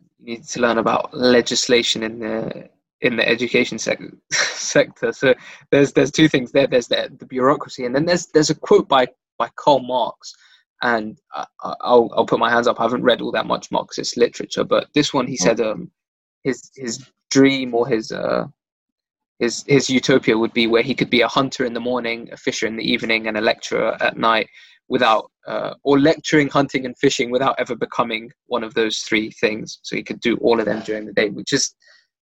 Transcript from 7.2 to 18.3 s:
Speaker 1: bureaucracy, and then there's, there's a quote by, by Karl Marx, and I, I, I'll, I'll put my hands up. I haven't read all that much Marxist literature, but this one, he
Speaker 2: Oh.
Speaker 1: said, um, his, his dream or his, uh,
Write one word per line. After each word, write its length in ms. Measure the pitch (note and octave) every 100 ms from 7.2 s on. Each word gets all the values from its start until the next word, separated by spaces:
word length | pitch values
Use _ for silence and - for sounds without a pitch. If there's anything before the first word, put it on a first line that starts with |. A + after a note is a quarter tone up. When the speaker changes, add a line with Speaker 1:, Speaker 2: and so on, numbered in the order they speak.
| B2
Speaker 1:
bureaucracy, 600 | B2+ B2+ D3+ - - B2
and 100 | C3+
then 100 | E3+
there's, 200 | F3 -
there's 220 | D#3 D3+
a 60 | D#3
quote 320 | - G3+ D3
by, 180 | C3+ B2+ - _ -
by 120 | A#2 -
Karl 240 | - C3+
Marx, 540 | B2 B2+ A2 - - - _ _ _ -
and 360 | A#2+ A#2 G#2+ - _
I, 120 | D2 - -
I, 100 | - -
I'll, 300 | G2+ B2 A#2 -
I'll 100 | A2+
put 140 | A#2
my 100 | A2+
hands 180 | A#2+ A#2+
up. 120 | A2
I 20 |
haven't 200 | A#2 B2
read 180 | B2 A2+
all 100 | B2
that 140 | A2 B2
much 260 | A#2+ -
Marxist 460 | - - - A2+ A#2+
literature, 480 | A#2 - - - G#2+
but 220 | A2 -
this 200 | D3 D3
one, 140 | C#3 B2
he 100 | B2+
Speaker 2:
Oh. 20 | B2
Speaker 1:
said, 160 | A2+
um, 280 | A2 F#2+ - _ _ _ _ _
his, 260 | C#3 B2 - -
his 340 | B2 B2 B2+ _ -
dream 420 | C3+ C3+ C3+ B2+
or 140 | A#2 A#2+
his, 240 | A2+ A2
uh, 340 | F#2+ F2+